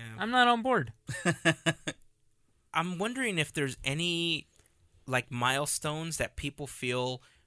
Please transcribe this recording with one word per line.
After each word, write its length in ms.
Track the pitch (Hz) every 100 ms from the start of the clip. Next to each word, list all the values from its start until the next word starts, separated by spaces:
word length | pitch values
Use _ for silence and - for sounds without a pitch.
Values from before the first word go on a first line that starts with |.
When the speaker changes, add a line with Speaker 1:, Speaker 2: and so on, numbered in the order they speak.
| 117 110
Speaker 1:
I'm 120 | 220
not 160 | 247 240
on 140 | 233
board. 320 | 240 233 123 - - - 180
Speaker 2:
<laughs> 1500 | 165 170 160 - 160 - - - _ _ _ _ _ _
Speaker 3:
I'm 240 | 160 170 175
wondering 400 | 208 247 247 180
if 140 | 147
there's 240 | - 139 123
any, 640 | 135 143 175 170 170 156 - _ _ _ _ _ -
like, 240 | 127 -
milestones 840 | 123 120 135 147 - 156 151 165 156
that 180 | 120 -
people 300 | 143 - 143
feel 540 | - 123 123 127 127 - _